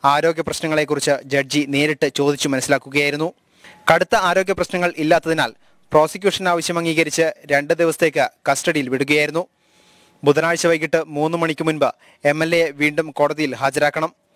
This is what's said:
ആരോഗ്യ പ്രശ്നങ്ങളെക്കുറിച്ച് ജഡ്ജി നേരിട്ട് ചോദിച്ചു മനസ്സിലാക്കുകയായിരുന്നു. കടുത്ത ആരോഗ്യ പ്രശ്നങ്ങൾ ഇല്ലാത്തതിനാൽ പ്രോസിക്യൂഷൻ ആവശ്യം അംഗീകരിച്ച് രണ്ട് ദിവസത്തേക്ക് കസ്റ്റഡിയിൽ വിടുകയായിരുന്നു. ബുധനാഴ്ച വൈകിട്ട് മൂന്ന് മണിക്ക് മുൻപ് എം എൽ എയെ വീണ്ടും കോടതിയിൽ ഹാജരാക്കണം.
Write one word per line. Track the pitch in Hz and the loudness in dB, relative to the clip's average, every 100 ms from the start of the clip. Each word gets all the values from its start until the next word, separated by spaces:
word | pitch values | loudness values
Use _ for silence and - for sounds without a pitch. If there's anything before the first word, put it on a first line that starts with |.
| 139 | 2
ആരോഗ്യ | 147 160 160 160 | 2 2 0 -6
പ്രശ്നങ്ങളെക്കുറിച്ച് | - 160 156 147 143 151 139 135 | -6 -2 -2 0 -2 0 -2 -2
ജഡ്ജി | 139 135 147 139 | -2 0 -2 0
നേരിട്ട് | 139 151 151 147 - | 0 0 0 -2 0
ചോദിച്ചു | 143 143 147 | 0 0 -2
മനസ്സിലാക്കുകയായിരുന്നു. | 135 139 139 139 143 143 143 165 - _ _ - - - | -2 0 -2 0 0 0 -2 -6 -8 _ _ -20 -4 2
കടുത്ത | 170 180 226 185 | 2 2 2 2
ആരോഗ്യ | 180 190 185 | 0 0 -2
പ്രശ്നങ്ങൾ | 175 180 175 160 | -4 -2 -2 -2
ഇല്ലാത്തതിനാൽ | 156 165 160 160 123 - _ _ _ | 2 2 2 -2 -2 -6 _ _ _
പ്രോസിക്യൂഷൻ | 151 156 190 196 - 185 | 2 2 0 -2 0 0
ആവശ്യം | 170 160 170 | -2 -2 -2
അംഗീകരിച്ച് | 170 156 156 165 160 - 147 | 0 0 0 0 0 -2 -2
രണ്ട് | 139 143 165 | -2 0 0
ദിവസത്തേക്ക് | 165 - 165 147 127 - - | 0 2 0 2 -2 -2 -2
കസ്റ്റഡിയിൽ | 139 - 156 127 135 | 0 0 -2 -2 -2
വിടുകയായിരുന്നു. | 139 147 147 160 180 _ _ _ _ _ _ _ 139 | 0 0 0 -4 -8 _ _ _ _ _ _ _ 2
ബുധനാഴ്ച | 147 165 170 170 | 2 0 0 2
വൈകിട്ട് | 160 156 165 156 147 | 0 0 -2 -2 -4
മൂന്ന് | 156 170 | -2 -2
മണിക്ക് | 165 151 160 | -2 -2 -2
മുൻപ് | 156 131 - _ _ 143 | 0 -2 -2 _ _ -2
എം | 151 160 | 0 0
എൽ | 170 | 0
എയെ | 160 143 | 0 0
വീണ്ടും | 151 151 160 - | -2 0 -4 -2
കോടതിയിൽ | 147 151 147 117 | 0 0 -4 -2
ഹാജരാക്കണം. | 139 139 147 156 160 - _ | -2 0 0 0 -6 -8 _